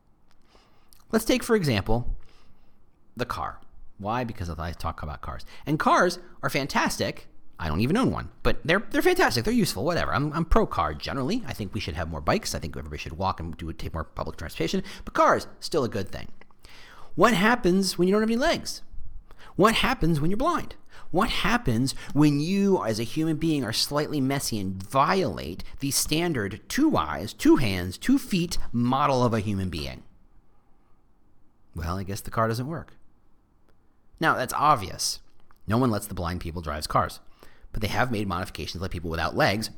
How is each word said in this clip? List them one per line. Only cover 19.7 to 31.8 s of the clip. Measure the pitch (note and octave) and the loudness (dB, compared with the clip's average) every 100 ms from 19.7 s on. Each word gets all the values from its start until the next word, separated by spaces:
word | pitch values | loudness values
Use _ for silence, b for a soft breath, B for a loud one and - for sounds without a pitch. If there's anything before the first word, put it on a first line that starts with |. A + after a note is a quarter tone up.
| A3 | 6
happens | - B3+ E3 D#3+ | 2 2 2 2
when | D3+ | 2
you're | G#3 | 2
blind? | D#4 D4+ - - - B B | 2 0 -2 -10 -14 B B
What | D#3+ A3+ | 2 2
happens | - F3+ A#3 D3 A2+ C3 - B | 2 2 2 2 2 2 -2 B
when | C#3 D3+ C#3+ | 4 6 4
you, | D#3+ G3 G3 F#3 | 2 2 4 4
as | G#2+ A2 | 2 -2
a | |
human | A#2+ D#3 D#3+ D3+ | -2 0 0 2
being, | D#3+ D3 | 2 0
are | A2 | 0
slightly | A2 - C#3+ D3+ D3 | -2 0 0 0 0
messy | C3 C#3 - A2 | 0 0 -2 -2
and | F#2+ F#2+ | -2 -6
violate | F#2+ C3+ D3+ F#3 C#3+ C2 C#2 F#2+ - B | -2 2 4 2 0 -2 -8 -8 -8 B
the | C#3 | -2
standard | - - D3+ F3 C3 G2 F#2 - | 0 0 0 0 0 -2 -6 -6
two | - D#4 C3+ | 2 2 2
eyes, | D2+ D2 G2+ | 0 -4 -8
two | - C#4+ D#4+ | 2 6 6
hands, | A#2 F#2 F#2 - | 6 2 -2 -2
two | - C4+ | 2 2
feet | - F#3 F3 - B | 2 -2 0 2 B
model | A#2+ A#2+ C3+ C#3+ C3 | 2 2 2 4 4
of | A#2+ | 4
a | A2+ | 2
human | G2+ G2 F#2+ | 0 0 -2
being? | D#2+ C2+ B1 - - - - - - - - - - _ _ _ - - _ - | -4 -6 -10 -16 -20 -20 -20 -20 -20 -20 -20 -20 -20 _ _ _ -20 -20 _ -16
Well, | D#2+ | -8